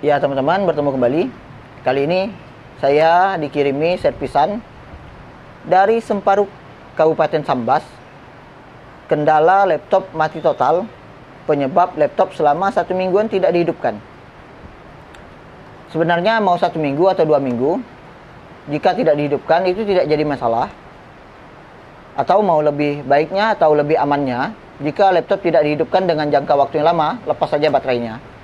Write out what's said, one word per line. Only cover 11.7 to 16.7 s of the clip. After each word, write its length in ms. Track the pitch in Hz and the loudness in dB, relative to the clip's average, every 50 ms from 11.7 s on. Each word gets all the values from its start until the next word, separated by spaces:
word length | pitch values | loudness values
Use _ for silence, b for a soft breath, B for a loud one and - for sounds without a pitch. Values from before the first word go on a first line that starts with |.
| 139 175 180 180 - | 2 2 0 0 0
laptop 400 | 156 151 139 - - - - - | -2 -2 -2 0 -2 -2 -2 -2
selama 320 | - 160 147 143 160 190 196 190 | 0 0 0 2 2 -2 -2 -2
satu 160 | 202 170 - | -2 -4 -2
mingguan 400 | 185 185 185 185 175 202 220 226 | -4 -4 -2 0 0 0 0 0
tidak 240 | - 190 175 - 175 | -2 -2 0 0 0
dihidupkan. 400 | 175 170 170 160 - - 127 107 104 - - - - - - - - - - - - - - - - - - - - - - - - - - - - - - - - - - - - - - - | 0 0 -2 -4 -4 -4 -6 -6 -6 -16 -20 -20 -20 -20 -20 -20 -20 -20 -20 -20 -20 -20 -20 -20 -20 -20 -20 -20 -20 -20 -20 -20 -20 -20 -20 -20 -20 -20 -20 -20 -20 -20 -20 -20 -20 -20 -10 -4
Sebenarnya 480 | 151 170 165 175 170 175 214 226 226 208 | -2 0 0 0 0 0 0 0 2 2
mau 160 | 190 175 175 | 0 0 0
satu 240 | - 175 | 0 -2